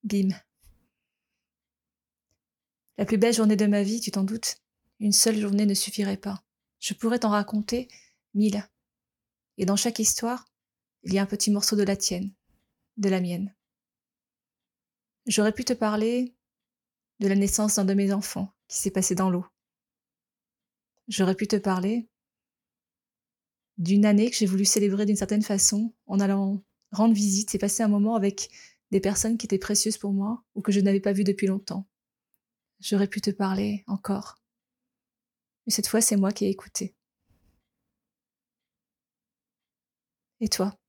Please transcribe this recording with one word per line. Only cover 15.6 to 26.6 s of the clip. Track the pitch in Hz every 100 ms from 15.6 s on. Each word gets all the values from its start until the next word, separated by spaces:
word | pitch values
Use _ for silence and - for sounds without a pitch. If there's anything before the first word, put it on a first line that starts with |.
| 247
te |
parler | 247 220 214 220 240 247 _ _ _ _ _ _ _ _ _
de | 196
la | 196
naissance | 196 - 214 208
d'un | 190
de | 196
mes | 196
enfants | 196 202 - 196 _ _
qui | -
s'est | 196
passé | 190 185 180
dans | 190
l'eau. | 180 185 _ _ _ _ _ _ _ _ _ _ _ _ _ _ _ -
J'aurais | 214 190 190
pu | 208
te | 214
parler | 196 185 185 233 226 _ _ _ _ _ _ _ _ _ _ _ _ _ _ _ _ -
d'une | 170 202 208
année | 208 233
que | 240
j'ai | 202
voulu | 190
célébrer | 196 220 202 196 208
d'une | 208
certaine | 190 214
façon | 208 202 - 208 226 - _
en | 190
allant | 196 196 196 196